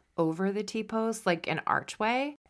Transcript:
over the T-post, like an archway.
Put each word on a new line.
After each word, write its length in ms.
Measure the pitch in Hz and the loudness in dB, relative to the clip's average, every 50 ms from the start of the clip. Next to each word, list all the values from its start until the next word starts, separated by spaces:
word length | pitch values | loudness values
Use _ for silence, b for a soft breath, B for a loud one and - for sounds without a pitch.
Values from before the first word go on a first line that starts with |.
| _ _ _ | _ _ _
over 360 | - 165 160 160 165 190 196 196 | 0 0 0 2 0 0 0 0
the 100 | 208 214 | -2 -4
T-post, 640 | 208 - 220 214 214 220 226 220 226 220 220 - | -4 -4 -4 -4 -2 -2 -2 0 0 -2 0 2
like 220 | 196 175 165 - - | 2 2 2 0 -2
an 120 | 156 160 - | -2 -2 2
archway. 720 | - - - - - - - 214 220 240 254 269 294 294 - _ - | 2 2 2 2 -2 -4 -2 0 2 2 2 0 -2 -4 -10 _ 2